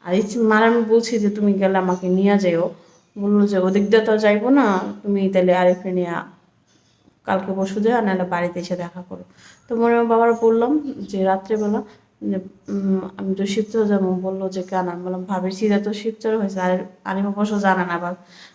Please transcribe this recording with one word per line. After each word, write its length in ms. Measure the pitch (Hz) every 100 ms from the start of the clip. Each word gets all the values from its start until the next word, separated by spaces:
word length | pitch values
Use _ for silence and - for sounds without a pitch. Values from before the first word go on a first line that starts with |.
| 175
আর 80 |
ইচ্ছে 240 | 185 202 240
মার 240 | 220 214
আমি 180 | 226 233
বলছি 300 | 220 226 226 233
যে, 100 | 208
"তুমি 220 | 208 208
গেলে 240 | 190 190 190
আমাকে 300 | 185 180 185
নিয়ে 260 | 185 196 202
যাইও।" 280 | 185 165 175 - - _ _ 208
বললো 280 | 202 208 202
যে, 100 | 190
"ওদিক 260 | 185 202 202
দিয়ে 160 | 220 214
তো 80 | 214
যাইবো 300 | 214 208 240
না, 160 | 277 226 190 208 202
তুমি 220 | 208 202 190
তাহলে 240 | 190 180 180
আরিফে 360 | 180 180 185
নিয়া 240 | 180 175 170 - - _ _ _ _ _ _ _ _ -
কালকে 240 | 190 196
পরশু 240 | 190 190 202
যাও, 220 | 214 240
নাহলে 240 | 208 185 180
বাড়িতে 320 | 180 175 175
এসে 160 | 175 180
দেখা 260 | 175 180
করো।" 220 | 180 180 180 _ - -
তো 80 | - 233
মনে 200 | 233 233
বাবার 280 | 233 226 233 226
বললাম 300 | 226 226 240 302 277 -
যে 160 | 196 196
রাত্রেবেলা 560 | 190 190 - 214 208 226 - - _ -
যে, 160 | 208 190 185 - -
উম, 340 | 202 196 190 185 -
"আমি 160 | 196 190
তো 80 | 196
শিবচর 380 | 226 214 226 208
যাবো।" 240 | 202 185 185
বললো 240 | 190 190 190
যে, 120 | 190
"কেন?" 220 | 180 185 180
আমি 120 | 175
বললাম, 200 | 185 185 185
"ভাবির 280 | 185 185
সিজা 240 | 196 214 196
তো 120 | 208
শিবচর 380 | 214 226 220 226 220
হয়েছে, 220 | 196 190
আর 140 | 185 185 - - 196
আরিফ 200 | 190 202
অবশ্য 280 | 202 208 202
জানে 240 | 196 185 175
না, 80 |
আবার 200 | 170 175 180 - - -